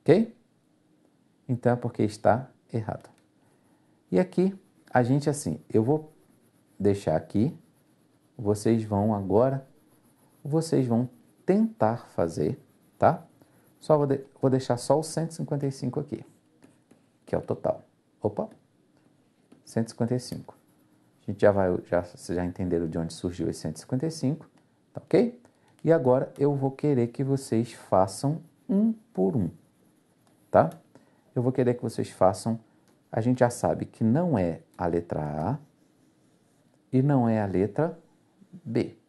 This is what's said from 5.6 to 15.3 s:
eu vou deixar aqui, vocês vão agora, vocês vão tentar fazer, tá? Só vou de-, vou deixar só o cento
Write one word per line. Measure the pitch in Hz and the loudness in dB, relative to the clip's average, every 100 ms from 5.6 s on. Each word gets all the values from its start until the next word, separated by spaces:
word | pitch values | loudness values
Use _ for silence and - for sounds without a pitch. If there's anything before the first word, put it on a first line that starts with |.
| - | 0
eu | 107 | 0
vou | 110 156 156 _ _ _ _ _ _ _ | 2 0 -2 _ _ _ _ _ _ _
deixar | 98 98 - 80 | 0 0 0 -2
aqui, | - 101 127 - _ _ _ _ _ _ _ - | -2 -2 -2 -2 _ _ _ _ _ _ _ -8
vocês | 104 104 113 113 | -2 0 2 0
vão | 110 104 107 | 0 0 0
agora, | 104 98 95 131 139 - _ _ _ _ _ _ _ | 0 2 2 2 0 -8 _ _ _ _ _ _ _
vocês | 143 156 160 143 127 | -4 -2 0 0 2
vão | 117 123 - _ _ | 0 0 -8 _ _
tentar | - 190 220 - 110 117 - | 0 2 2 0 0 0 -8
fazer, | - 87 80 76 131 _ _ _ _ | -4 -4 0 -2 -4 _ _ _ _
tá? | 104 175 - _ _ _ _ _ | 2 2 -6 _ _ _ _ _
Só | - 151 | 0 2
vou | 143 | 2
de-, | 131 - _ | -2 -6 _
vou | 135 | 0
deixar | 131 131 120 | 0 0 -4
só | - 139 | 0 0
o | |
cento | 160 - 160 | 0 -6 -6